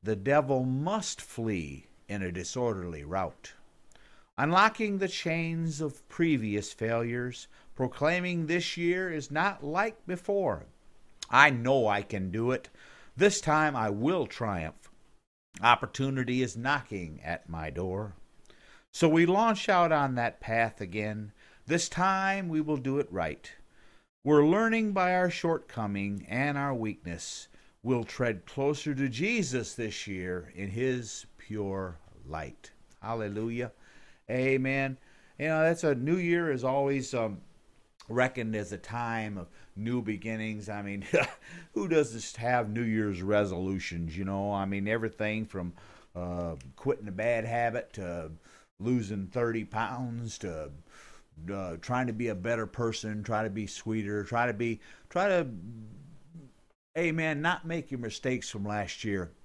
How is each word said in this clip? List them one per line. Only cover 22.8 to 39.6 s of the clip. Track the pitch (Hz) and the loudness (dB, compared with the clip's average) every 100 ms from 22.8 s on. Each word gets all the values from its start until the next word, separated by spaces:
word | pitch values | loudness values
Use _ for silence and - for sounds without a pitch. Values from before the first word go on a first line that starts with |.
| 127 139 | 0 0
it | - | -2
right. | 90 80 73 - - - - - - _ _ | -2 -2 -4 -14 -20 -20 -20 -20 -20 _ _
We're | - 147 147 | 6 8 8
learning | 190 226 226 220 | 6 4 4 2
by | 196 180 | 2 4
our | 180 180 | 4 2
shortcoming | 175 165 165 - - 107 98 98 101 - | 2 0 0 -2 -4 -2 0 -2 -4 -4
and | 113 139 143 | -2 0 0
our | 139 | -2
weakness. | 127 110 - 85 85 - - - - - _ | -2 -2 -4 -8 -8 -8 -12 -14 -20 -20 _
We'll | 117 123 | 0 0
tread | 113 - 123 104 - | 0 0 0 0 -6
closer | - 139 147 - | -2 0 0 -2
to | 135 139 | 0 0
Jesus | 117 190 240 156 123 107 | 0 0 0 0 -2 -4
this | - 113 104 - | -6 -6 -6 -8
year | 95 90 90 87 | -6 -4 -6 -6
in | - 98 | -10 -6
His | 107 131 127 113 - - - | -2 0 -2 -4 -12 -14 -20
pure | - 107 101 95 92 87 - - 64 | -10 -6 -4 -4 -6 -10 -18 -20 -10
light. | 78 73 - - - - - | -8 -8 -12 -20 -20 -20 -14
Hallelujah. | 104 117 107 101 113 117 120 - - - - - - | -6 -4 -4 -4 -4 -4 -6 -8 -20 -20 -20 -20 -4
Amen. | 123 131 135 131 135 135 131 - - - _ | 0 2 2 2 0 0 -4 -14 -20 -20 _
You | 151 | -2
know, | 160 | 4
that's | 160 170 | 4 4
a | 160 | 2
new | 135 135 180 | 2 2 2
year | 175 170 165 | 4 2 4
is | 131 | 0
always, | 127 135 139 139 131 | 2 2 2 2 0
um, | 123 110 98 - - _ - _ _ - | -2 -2 -4 -12 -20 _ -20 _ _ -4
reckoned | 113 127 131 113 110 | 2 2 2 -2 -2
as | 101 | -4
a | 98 | -8
time | - 117 120 117 107 101 | -8 -6 -2 -2 -4 -6
of | 87 - | -10 -14